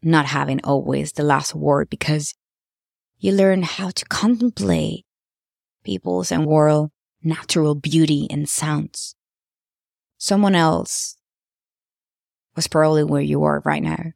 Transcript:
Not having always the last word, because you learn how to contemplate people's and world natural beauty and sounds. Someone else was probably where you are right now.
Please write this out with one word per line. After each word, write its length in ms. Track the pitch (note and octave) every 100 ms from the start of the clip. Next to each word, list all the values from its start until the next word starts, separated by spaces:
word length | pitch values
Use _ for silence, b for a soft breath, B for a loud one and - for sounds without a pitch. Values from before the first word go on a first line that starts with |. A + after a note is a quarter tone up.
Not 260 | E3 D#3+ C#3
having 340 | C#3 C#3+ C3+
always 500 | - C#3 - C#3 D3+
the 100 | -
last 320 | D3 C#3 C#3+ D3+
word, 340 | D3 C#3+ -
because 460 | - - D3+ C#3+ - _ _ _ _ _ _ _ _
you 140 | G3
learn 320 | G3 F#3+ F#3+
how 260 | F3 - F#3+
to 160 | - -
contemplate 1000 | - G#3+ A#3+ B3 - - E2 D#3+ D#3+ _ _ _ _ _ _ _ _
people's 480 | - F#3+ - F3+ F3+
and 140 | E3+ D#3
world 460 | D#3 D3+ D3+ D3+ _ _ _
natural 540 | D#3+ D#3+ - E3+ D3+ D3
beauty 520 | D3 D#3 D#3+ D3 D3
and 180 | D3 D3
sounds. 680 | - D3+ D3 - - - - _ _ _ _ _ _ _ _ _ _
Someone 380 | - G3 G3+ F#3
else 600 | E3 E3+ - - - - _ _ _ _ _ _ _ _ _ _ _ _ _ -
was 120 | D#3+
probably 360 | D#3+ D#3 D#3
where 180 | D3+ D3
you 220 | D3 D3
are 180 | D3+ D3 D3+
right 180 | D3
now. 300 | D#3 D#3+ E3